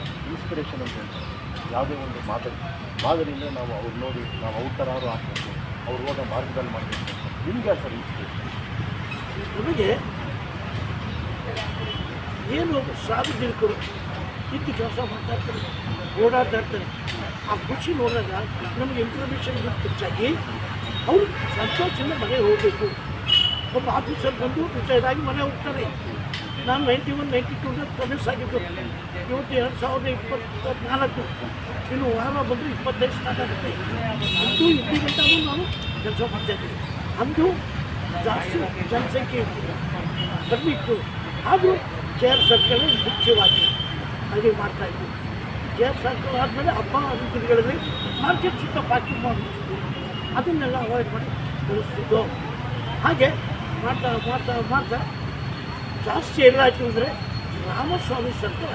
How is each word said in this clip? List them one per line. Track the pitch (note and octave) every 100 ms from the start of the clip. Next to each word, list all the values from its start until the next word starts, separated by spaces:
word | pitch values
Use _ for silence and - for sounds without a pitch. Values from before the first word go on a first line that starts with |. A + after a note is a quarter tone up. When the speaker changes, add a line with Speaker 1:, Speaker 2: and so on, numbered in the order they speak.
| - - -
Speaker 1:
ಇನ್ಸ್ಪಿರೇಷನ್ | E3 - D#3+ D3 C3 B2
ಅಂತ | -
ಹೇಳ್ತಾರೆ. | - - - - - - -
ಯಾವುದೇ | A#2+ C3+ C#3+
ಒಂದು | B2 A2+ G#2
ಮಾದರಿ, | A2+ B2+ - - - - - B2
ಮಾದರಿಯಿಂದ | E3 D3+ C#3 D3 B2+
ನಾವು | A#2+ G#2+
ಅವ್ರು | A#2 A#2
ನೋಡಿ | B2+ B2+ A#2 -
ನಾವು | A2 -
ಅವ್ರ | C3 -
ಥರ | C3 B2+
ಆದ್ರೂ | B2
ಆಗ್ಬೇಕು, | A2+ - - - - - - A#2+
ಅವ್ರು | B2 C3+
ಹೋಗೋ | C#3 A#2
ಮಾರ್ಗದಲ್ಲಿ | A2 C3 - B2 A2+
ಮಾಡ್ಬೇಕು. | - - - - - - D#3+
ನಿಮ್ಗೆ | A#3+ A3
ಯಾರು | F#3
ಸರ್ | - -
ಇನ್ಸ್ಪಿರೇಷನ್? | - - - - - - - - - - - - - - - -
Speaker 2:
ನಮಗೆ | D#4+ D#4+ G3 A3+ - - - - - - - - - - - - - - - - - - - - - - - - - D4+
ಏನು | E4+ C#4+ B3+ - -
ಸಾರ್ವಜನಿಕರು | A3+ D4+ C#4 A#3+ - G#3+ - - - - - - - -
ನಿಂತು | C4+ - A3+
ಕೆಲಸ | A3+ A3+ A#3
ಮಾಡ್ತಾ | G#3+ - A#3
ಇರ್ತಾರೆ, | A#3 - - - - - - F#3+
ಓಡಾಡ್ತಾ | A#3 B3+ A#3+ A3
ಇರ್ತಾರೆ. | A3 G#3 F3 - - - - - -
ಆ | - -
ಖುಷಿ | C4 - D4+
ನೋಡಿದಾಗ | A#3+ A#3 G3 F#3+ - - - -
ನಮ್ಗೆ | C4 B3 A#3
ಇನ್ಫಾರ್ಮೇಷನ್ | C4 C4+ C#4+ B3+ A#3+
ಗ್ರೂಪ್ | A#3+ - -
ಹೆಚ್ಚಾಗಿ | - F#3 G3 A#3+ D#4+ - - - - - - -
ಅವ್ರು | F4+ G4+ - - -
ಸಂತೋಷದಿಂದ | G#3+ - F4 C#4 C#4 D4+
ಮನೆಗೆ | - - G#4
ಹೋಗ್ಬೇಕು. | G#4 G#4 - G#3+ - - - - - - - - B3
ಒಬ್ಬ | B3+ C4+
ಆಫೀಸರ್ | - D4+ C4 B3+
ಬಂದು | B3+ D#4 E4+ B3
ರಿಟೈರ್ಡ್ | A#3 B3+ B3+
ಆಗಿ | C4 C#4
ಮನೆ | C4 C#4
ಹೋಗ್ತಾರೆ. | - D4 C4+ A3 - - - - - - - A#3
ನಾನು | C4+ C#4
ನೈಂಟಿ | B3+ C#4+ C#4
ಒನ್, | C#4+ B3+
ನೈಂಟಿ | B3 C4+
ಟೂ | D4 D4 C#4+ -
ಪ್ರವೇಶ | B3+ C#4 -
ಆಗಿದ್ದು. | B3+ B3+ B3 F3 F#3 - - - - F3+
ಇವತ್ತು | C4 B3 B3+
ಎರಡು | B3 B3
ಸಾವಿರದ | B3 C4 C4 B3
ಇಪ್ಪತ್ನಾಲ್ಕು, | - A3+ - - C3 B2 - C4+ C4+ - - - - - - - -
ಇನ್ನು | C4 C4 A3+
ವಾರ | B3+ C#4 A#3
ಬಂದು | A#3+ D4 A#3
ಇಪ್ಪತ್ತೈದು | C4 - B3+ -
ಸ್ಟಾರ್ಟ್ | B3+ B3 B3
ಆಗುತ್ತೆ. | - - - - - - G#3+ - -
ಅಂತೂ | C#4+ - E4 D4
ಇದ್ದು | A#3+ D4+ D4+
ಗಂಟನೂ | E4 D4 D#4+ D4
ನಾವು | C#4+ F#4 - - -
ಕೆಲಸ | G#3+ - A#3
ಮಾಡ್ತಾ | - - G3+
ಇದ್ದೀವಿ. | - - - - - -
ಅಂದು | B3+ D#4 F4 F4+ - - - - - - -
ಜಾಸ್ತಿ | - - E4+ D4+ - -
ಜನಸಂಖ್ಯೆ | A#3 - B3+ B3 B3
ಇತ್ತು, | A3 - - - - - - - - - -
ಕಡಿಮೆ | A#3 D#4+ C4+
ಇತ್ತು. | - G#3+ - - - - -
ಆದರೂ | F#4 F#4 F#4+ - - - -
ಕೆ | -
ಆರ್ | - C6+
ಸರ್ಕಲ್ | - - A#4+ - C6+ -
ಮುಖ್ಯವಾಗಿ | - - - - - - - - - - - -
ಹಾಗೆ | G#3 A3 G#3
ಮಾಡ್ತಾ | G3+ - -
ಇದ್ವಿ. | - - - - - - - - -
ಕೆ | B3
ಎಫ್ | C#4
ಸರ್ಕಲ್ | A#3+ A#3 C4 B3+
ಆದ್ಮೇಲೆ | C4 A#3 D4+ D4
ಹಬ್ಬ | - C4 C#4
ಹರಿದಿನಗಳಲ್ಲಿ | A#3+ B3 A#3+ A#3 A#3 A3+ E4 - - - -
ಮಾರ್ಕೆಟ್ | - F4+ F4+ -
ಸುತ್ತ | - D#4 -
ಪಾರ್ಕಿಂಗ್ | B3 - B3 A#3+
ಮಾಡ್ತಿದ್ವಿ. | - - - - - - - - - - B3
ಅದನ್ನೆಲ್ಲ | D#4 D#4+ C4 B3+ A3
ಅವಾಯ್ಡ್ | A#3+ A#3 A3
ಮಾಡಿ | - - - - -
ಬೆಳೆಸ್ತಿದ್ದು. | G#3 - - - A3 G#3+ - - - - - - -
ಹಾಗೆ | - E4 C4+ - - - - -
ಮಾಡ್ತಾ, | A3+ B3+ B3+ A#3 A#3
ಮಾಡ್ತಾ, | B3+ B3 A#3+ A3
ಮಾಡ್ತಾ | C4+ C4 A#3 - - - - - - - - - - -
ಜಾಸ್ತಿ | F4+ - - C4
ಎಲ್ಲಾಯ್ತು | C4 B3+ A#3+ A#3+
ಅಂದ್ರೆ | A3 C#4 - - - - - -
ರಾಮಸ್ವಾಮಿ | - D4 F4+ - B3+ A#3+ A#3+
ಸರ್ಕಲ್ | G#3 - D#4+